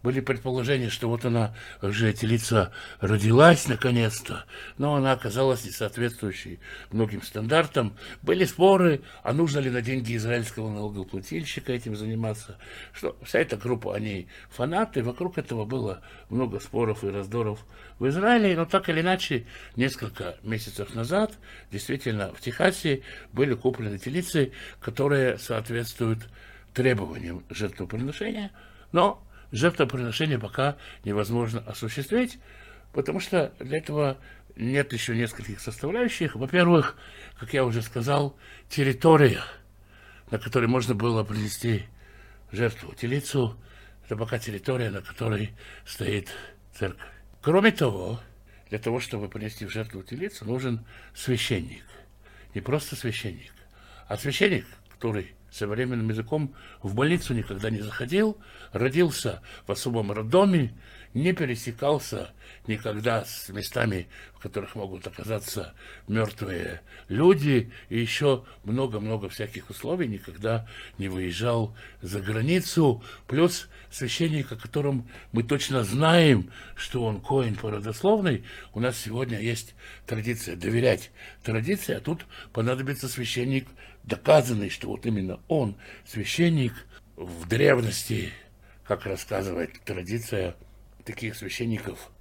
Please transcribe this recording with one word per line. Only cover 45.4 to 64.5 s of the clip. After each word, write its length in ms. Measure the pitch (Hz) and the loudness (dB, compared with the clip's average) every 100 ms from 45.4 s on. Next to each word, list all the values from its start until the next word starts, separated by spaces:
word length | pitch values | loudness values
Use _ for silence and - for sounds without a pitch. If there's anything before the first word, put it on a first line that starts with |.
| 104 - - - | -2 -8 -20 -20
стоит 460 | - - 95 104 - - - - - - | -16 -6 -2 -2 -6 -14 -16 -20 -20 -6
церковь. 240 | 98 - - - - - | -6 -6 -18 -20 -20 -4
Кроме 300 | - 180 220 | 4 6 6
того, 480 | 214 135 101 90 113 - - - - - | 4 0 0 -4 -6 -10 -20 -20 -20 -8
для 80 | 107 | -4
того, 220 | 117 117 | -2 -4
чтобы 300 | - 110 101 | -4 -6 -6
принести 360 | 104 107 - 101 | -8 -10 -10 -8
в 60 | |
жертву 320 | 110 110 98 | -8 -8 -10
телицу, 420 | 95 127 196 - 107 | -12 -8 -8 -8 -6
нужен 400 | 127 131 113 110 - - - | -4 -2 -4 -6 -20 -20 -8
священник. 680 | - 120 - 101 69 - - - - - - - - | -2 0 0 -2 -4 -12 -20 -20 -20 -20 -20 -20 -12
Не 80 | 101 | -8
просто 340 | - 147 - - | -2 -2 -2 -6
священник, 580 | 117 110 104 82 - - - - - - - | -6 -6 -8 -10 -18 -20 -20 -20 -20 -20 -10
а 80 | 104 | -6
священник, 520 | 139 - 202 170 - - - | -4 2 2 2 -4 -20 -20
который 440 | - 117 107 87 - - | -6 -4 -2 -6 -14 -20
современным 560 | - 104 110 127 120 113 | -6 -4 -2 -2 0 0
языком 440 | 110 113 156 143 - - - | -2 -2 -2 -2 -6 -20 -10
в 100 | 98 | -4
больницу 400 | 104 143 170 - | 2 2 2 0
никогда 380 | 120 107 98 110 | -4 -2 -4 -2
не 100 | 107 | -2
заходил, 560 | 104 - 127 180 214 208 - - - | -4 -6 0 2 2 0 -14 -20 -8
родился 680 | 98 127 147 175 - 113 87 - - - | -2 0 4 2 2 -4 -6 -14 -16 -6
в 60 | |
особом 400 | 101 127 117 101 | -4 -2 -2 -2
роддоме, 640 | 104 110 175 196 175 120 - - - - 117 | -4 4 6 8 6 2 -4 -20 -20 -6 0
не 180 | 165 | 0
пересекался 960 | 180 143 117 - 117 143 147 - 104 87 - - - - | 0 -2 -4 -6 -2 0 0 -2 -8 -8 -14 -20 -14 -6
никогда 580 | 107 110 107 113 113 - | -4 -4 -2 0 0 -2
с 240 | - - | -12 -10
местами, 580 | 101 98 123 117 95 85 - - - | -8 -6 0 0 0 -6 -16 -20 -14
в 80 | |
которых 320 | 104 | -8